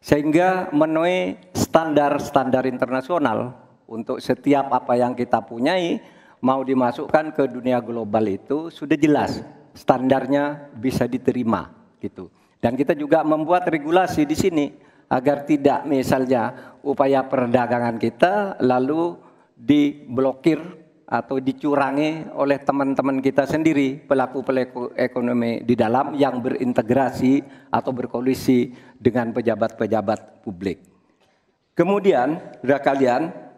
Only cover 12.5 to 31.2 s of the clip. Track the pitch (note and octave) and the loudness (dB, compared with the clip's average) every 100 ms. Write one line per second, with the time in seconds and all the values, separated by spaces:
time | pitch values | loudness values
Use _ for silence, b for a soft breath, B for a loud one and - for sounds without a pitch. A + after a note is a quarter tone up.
12.5 | _ A#2+ B2 C#3 E3 D3 D#3+ D3+ D#3 D#3 | _ -2 0 0 0 2 2 4 0 2
13.5 | F3+ F3+ D#3 C#3+ F3 F3+ - D3 D#3 G3 | 0 2 -2 2 2 2 0 0 2 0
14.5 | E3+ C#3+ - b b b C3 B2+ C#3+ - | 0 -2 -6 b b b 0 2 0 0
15.5 | D3+ C#3 B2+ D3 C#3 A#2+ C3+ B2+ B2+ A2+ | 2 4 2 0 -2 2 0 2 0 0
16.5 | - - - C#3+ C#3 C3+ C3+ C3 C3+ B2 | -6 -20 -12 -6 0 4 4 2 0 2
17.5 | A#2+ A#2+ A#2+ A#2+ A2+ A2+ - F3 G3+ G#3 | 2 2 0 0 0 -2 2 2 2 -2
18.5 | - B2+ B2+ C3 D#3 E3+ F3 b b b | 0 2 2 0 0 -2 -6 b b b
19.5 | _ A#2 D3 D3 D3 - B2 C3+ B2+ E3+ | _ 2 4 4 -4 -8 0 0 2 0
20.5 | D3+ E3+ - - _ - A#2+ - C3+ C3 | 0 -4 -16 -20 _ -2 0 0 -4 -2
21.5 | C3 D3 C#3+ C3+ C#3 D#3 D#3+ D3+ - C#3 | -2 0 0 2 0 0 -2 -10 -4 0
22.5 | C#3 - C#3 C#3 C3+ C3+ C3+ C3+ C3 C3+ | 0 0 0 0 0 -2 0 0 0 0
23.5 | D#3 D#3+ D3 C3+ C#3 - C3+ B2+ C#3 A#2+ | 2 2 2 0 -2 -2 0 0 -4 -2
24.5 | C3 B2+ B2+ B2 - B2+ B2+ A#2+ B2 A#2 | -2 -2 -6 -10 -4 -4 -2 -2 0 0
25.5 | A#2 A#2 A#2 A2+ A#2+ D3 D3 C#3 B2 A#2+ | -4 -2 0 2 0 -2 0 0 0 -4
26.5 | B2+ B2 B2 A2 B2+ B2+ - B2+ C#3 - | -4 -2 -2 0 0 0 0 2 2 0
27.5 | B B A2+ B2+ B2+ A#2+ - B2+ C3 - | B B -4 -4 -6 -6 -4 -2 -2 2
28.5 | B2+ A#2+ B B B B2 A2+ A#2 A2+ A2+ | 2 2 B B B 0 0 -2 -2 -2
29.5 | A2 A2+ - A2 A2 G2+ G#2+ - _ - | 0 -2 -4 -2 -2 -2 -4 -6 _ -14
30.5 | F2+ F#2+ E2+ _ _ _ _ | -8 -8 -8 _ _ _ _